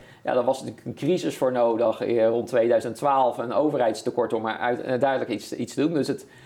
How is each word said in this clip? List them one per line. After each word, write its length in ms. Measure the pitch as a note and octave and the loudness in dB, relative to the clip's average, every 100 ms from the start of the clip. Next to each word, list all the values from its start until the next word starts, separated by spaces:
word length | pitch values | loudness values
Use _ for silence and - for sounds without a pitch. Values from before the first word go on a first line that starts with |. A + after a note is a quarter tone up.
| - - | -16 -10
Ja, 100 | - | -2
daar 100 | B2 | 0
was 160 | A#2+ B2+ | 0 -2
natuurlijk 260 | A#2+ A2 - | -4 -10 -12
een 80 | |
crisis 440 | A2+ C#3 F3+ D3+ - | -4 0 0 0 -2
voor 140 | C3 | 0
nodig, 500 | B2 A#2 A2+ A#2 - | 2 2 2 2 0
eh, 260 | G2+ A#2 A2 | 0 2 2
rond 200 | A#2 A2 | 2 0
tweeduizend 480 | B2 A#2 A#2+ A#2+ G#2+ | 2 4 4 2 -2
twaalf, 420 | D3 C3+ B2+ - | 0 2 2 0
een 160 | A#2+ | -2
overheidstekort 800 | A2 D3+ C#3 A#2 A2 - A#2 A2+ | 0 0 2 0 0 -4 -2 0
om 120 | A2+ - | 0 -2
er 120 | - | -2
uit, 240 | A#2+ A#2+ | -2 -2
eh, 180 | - B2+ | -2 0
duidelijk 320 | C3+ C3+ - | 2 0 -2
iets, 220 | G#2+ - | -6 -6
iets 200 | - A#2+ | -8 -6
te 80 | - | -2
doen. 120 | D3 | 0
Dus 140 | D#3+ C3 | 0 -2
het, 180 | C3 - - | -4 -8 -20